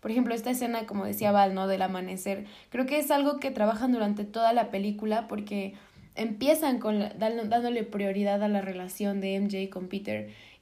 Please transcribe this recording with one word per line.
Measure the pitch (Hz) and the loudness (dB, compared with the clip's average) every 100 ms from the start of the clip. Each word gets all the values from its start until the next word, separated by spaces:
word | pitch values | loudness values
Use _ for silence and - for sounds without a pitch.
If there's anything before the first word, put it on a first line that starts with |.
Por | 214 | -2
ejemplo, | 233 214 | 0 0
esta | 226 247 | 0 -2
escena, | 247 233 226 220 | -2 -2 -4 -4
como | 202 | -4
decía | 196 202 208 | -4 0 4
Val, | 202 196 | 6 6
¿no? | 190 190 | 4 0
Del | 190 | 0
amanecer. | 190 185 185 190 202 196 202 - - | 0 -2 -6 -6 -4 -6 -8 -18 -6
Creo | - | -4
que | 262 294 | 0 0
es | 269 | 2
algo | 285 285 285 | 4 2 0
que | 269 | -2
trabajan | 214 208 214 254 | 2 2 2 2
durante | 233 208 208 | 2 2 0
toda | 208 226 226 | -4 2 4
la | 240 220 | 4 2
película | 196 208 208 214 214 220 | 0 -2 -2 0 0 0
porque | 214 208 202 196 - - - - - | -6 -4 -4 -6 -10 -20 -20 -14 -6
empiezan | 220 208 269 311 302 240 | -4 2 4 4 2 0
con | 214 208 | 0 0
la, | 202 | -2
dan-, | - 220 233 214 | -2 -2 0 0
dándole | 240 240 240 | 0 2 -2
prioridad | 208 208 196 196 202 202 | -4 -2 -2 0 0 2
a | 208 | 2
la | 202 | 0
relación | 190 185 180 - 202 202 | -2 -6 -10 -4 -2 0
de | 190 196 | -2 0
M | 202 | 0
J | 190 190 | -2 -6
con | 185 185 | -8 -8
Peter | 196 202 214 214 - - - | -6 -6 -6 -8 -14 -20 -12